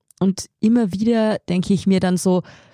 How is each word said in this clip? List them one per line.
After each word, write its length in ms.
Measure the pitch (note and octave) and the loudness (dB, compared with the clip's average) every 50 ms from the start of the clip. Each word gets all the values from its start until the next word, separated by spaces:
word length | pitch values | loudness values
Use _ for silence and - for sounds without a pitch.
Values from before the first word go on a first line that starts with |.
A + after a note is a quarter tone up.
| _ _ _ - | _ _ _ -4
und 280 | F3+ G3 F#3 - - - _ _ | -2 -2 -2 -4 -8 -16 _ _
immer 320 | - A3 A#3 B3 A3+ F3+ | 0 2 2 2 0 -2
wieder 460 | F3+ F#3+ A3 A#3 A#3+ A3+ A3 G#3+ G#3 - _ - | -4 -2 -2 0 0 0 0 0 -2 -4 _ -4
denke 260 | F3 F#3 E3+ - G3+ | -2 -2 0 0 -2
ich 120 | - - | 0 2
mir 140 | G3 F#3+ F#3 | 0 0 2
dann 160 | F#3+ F3+ F#3 | 2 0 0
so, 260 | E3+ - F#3+ F3+ F3+ - - - - - _ | 0 0 0 0 0 -2 -6 -12 -20 -20 _